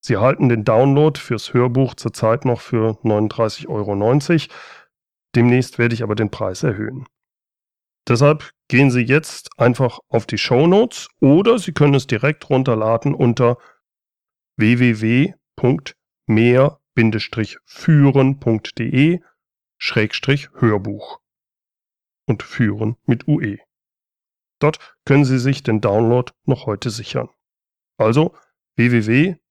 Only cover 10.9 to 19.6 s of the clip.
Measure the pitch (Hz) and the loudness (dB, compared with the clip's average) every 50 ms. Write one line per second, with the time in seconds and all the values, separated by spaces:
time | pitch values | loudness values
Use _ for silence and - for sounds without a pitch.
10.9 | - - - - _ - - 160 285 170 202 233 233 240 180 - 151 - 147 143 | -4 -10 -18 -18 _ 0 4 4 6 6 4 4 2 0 -2 -4 -2 2 2 4
11.9 | 143 135 - - 120 104 113 147 151 - - - 139 131 131 127 117 110 107 110 | 4 2 0 -2 -4 -2 -2 -2 -4 -4 -4 -2 0 0 0 0 0 0 0 0
12.9 | 113 113 - 143 - - 143 120 113 - 127 117 123 - _ _ _ _ _ _ | 0 0 0 -2 -2 0 2 2 2 2 2 2 0 0 _ _ _ _ _ _
13.9 | _ _ _ _ _ _ _ _ _ _ _ _ _ - 107 110 123 123 127 123 | _ _ _ _ _ _ _ _ _ _ _ _ _ 0 2 2 2 4 2 2
14.9 | 113 107 113 110 117 127 147 196 - _ _ _ _ - - 123 131 85 - - | 0 0 -2 0 0 0 0 -2 -4 _ _ _ _ -2 0 0 0 -2 -4 -10
15.9 | - _ _ _ _ _ _ - 110 110 117 120 123 131 135 143 - _ _ _ | -20 _ _ _ _ _ _ 0 2 2 4 4 4 4 4 2 0 _ _ _
16.9 | - - 113 110 107 110 - - - 113 107 - - - _ _ - - - - | -2 0 0 2 0 -2 -6 -8 -8 -8 -8 -8 -8 -16 _ _ -20 -6 0 2
17.9 | 160 147 143 139 131 139 131 135 139 139 - 123 113 107 - - - - 117 117 | 4 4 4 4 4 4 2 2 0 -2 -2 -2 -2 -2 -4 -8 -10 -8 -8 -4
18.9 | - 127 143 165 175 175 - _ _ _ _ _ _ _ | 0 0 2 2 0 -2 -6 _ _ _ _ _ _ _